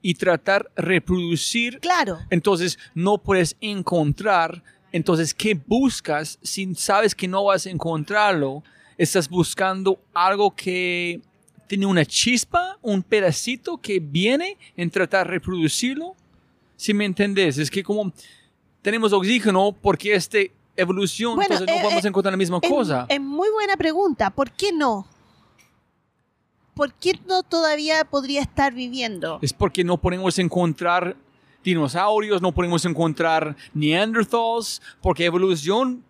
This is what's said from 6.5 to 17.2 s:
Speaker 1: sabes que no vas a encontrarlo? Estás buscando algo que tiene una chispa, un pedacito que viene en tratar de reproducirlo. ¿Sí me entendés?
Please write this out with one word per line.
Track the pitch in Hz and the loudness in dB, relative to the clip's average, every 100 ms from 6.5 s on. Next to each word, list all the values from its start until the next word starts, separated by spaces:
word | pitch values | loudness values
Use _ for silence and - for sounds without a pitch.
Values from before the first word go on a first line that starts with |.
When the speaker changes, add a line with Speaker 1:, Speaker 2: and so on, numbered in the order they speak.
| - 190 175 | -6 -6 -4
Speaker 1:
sabes | - 202 220 - | 2 4 4 0
que | 185 | -2
no | 190 202 | 0 2
vas | 190 190 | 2 -2
a | |
encontrarlo? | 175 165 160 151 208 208 175 139 139 - _ _ - | -6 -4 -4 -2 2 2 2 -2 -4 -14 _ _ -2
Estás | 170 190 143 | 2 2 0
buscando | 180 165 - 190 190 190 190 _ | 0 0 0 -2 0 0 0 _
algo | 175 185 202 202 - | 0 2 4 2 0
que | 190 180 180 175 175 175 _ _ _ _ _ | -4 -2 -2 -2 -4 -6 _ _ _ _ _
tiene | 202 196 | -2 2
una | 180 147 | 4 2
chispa, | - 233 247 - 349 370 392 | 0 2 0 0 0 -2 -6
un | 233 196 | -2 -2
pedacito | - 214 185 143 - 247 - 330 | 2 2 2 0 -4 -6 -6 -8
que | - 190 | -4 -4
viene | 151 151 202 277 359 403 - - | -2 0 2 2 -2 -10 -18 -8
en | 175 | -4
tratar | 190 175 196 170 | -2 0 0 0
de | |
reproducirlo. | 180 - 180 156 - 240 269 339 381 _ _ _ _ _ _ | -4 -4 -2 0 0 -4 -4 -10 -16 _ _ _ _ _ _
¿Sí | - | -2
me | 208 208 | 0 0
entendés? | 180 | 0